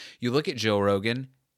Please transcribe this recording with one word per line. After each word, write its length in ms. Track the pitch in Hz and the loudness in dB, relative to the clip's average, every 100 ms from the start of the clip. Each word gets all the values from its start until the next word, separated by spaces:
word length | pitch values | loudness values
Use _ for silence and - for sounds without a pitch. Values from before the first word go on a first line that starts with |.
| - - | -18 -6
you 100 | 120 | -2
look 160 | 135 170 | 0 -2
at 80 | 127 | -2
Joe 240 | 110 101 | 0 2
Rogan. 480 | 101 98 110 123 135 _ _ | 4 2 0 -4 -8 _ _